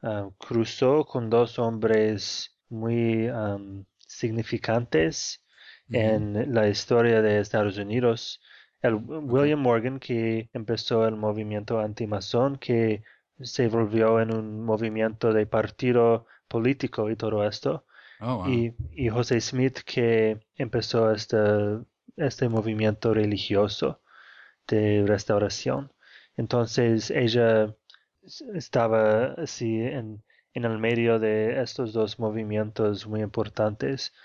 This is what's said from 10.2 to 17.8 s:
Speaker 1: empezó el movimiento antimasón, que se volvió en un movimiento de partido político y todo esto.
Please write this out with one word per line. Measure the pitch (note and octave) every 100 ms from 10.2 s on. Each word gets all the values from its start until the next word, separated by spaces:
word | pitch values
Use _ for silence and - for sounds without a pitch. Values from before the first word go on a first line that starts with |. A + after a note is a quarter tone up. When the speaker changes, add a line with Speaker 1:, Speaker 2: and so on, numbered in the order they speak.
| A2+ A2+ A2+
Speaker 1:
empezó | A#2+ A2 A2 - A2+ A2
el | A2
movimiento | G#2+ G#2+ G#2+ G#2+ G#2 A2+
antimasón, | G#2+ G#2+ G#2+ G2+ - A#2+ C3+ C3+
que | - A#2 A2+ G#2+ - _ _ -
se | B2 - A#2
volvió | A#2 G#2 A2+ A2 A2+
en | A2+
un | A2 A2 G#2+
movimiento | A2+ G#2+ A2+ A2 A2 A2 A#2
de | A2 G#2+
partido | A2 G#2+ - B2+ A#2+ A#2 A2+ - _ -
político | A#2 B2 C3+ C3 - G#2+
y | G#2+
todo | A2 G#2+ G#2
esto. | - - D#3